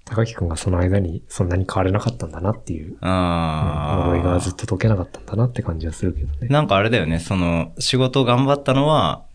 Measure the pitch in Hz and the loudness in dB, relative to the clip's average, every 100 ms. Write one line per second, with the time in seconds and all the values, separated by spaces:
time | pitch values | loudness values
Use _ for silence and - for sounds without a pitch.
0 | - 110 117 - 87 80 98 90 90 98 | -6 -2 -2 -2 -4 -2 0 2 2 2
1 | 90 87 - - 87 90 92 98 92 101 | 0 -4 -8 -4 0 0 0 0 2 0
2 | 117 123 82 80 95 113 - 82 78 - | -2 -4 -8 -4 -4 -4 -6 -8 -10 -6
3 | 90 92 87 85 82 78 76 73 73 76 | -2 0 0 0 0 0 -2 -2 -2 0
4 | 87 87 87 87 90 - - - 110 101 | 2 2 2 0 0 -6 -4 0 2 2
5 | 87 - - 101 123 123 87 80 82 80 | -2 -10 -6 0 0 0 -4 -4 -4 -2
6 | 92 - - - 117 143 156 98 104 117 | -2 -2 -4 -4 0 2 4 2 4 2
7 | 80 82 - 95 85 85 - - - 127 | 2 -2 0 0 2 0 -2 -4 0 2
8 | 127 135 123 123 135 143 143 135 147 151 | 2 2 4 4 4 2 2 2 4 4
9 | 87 - - | 2 -2 -6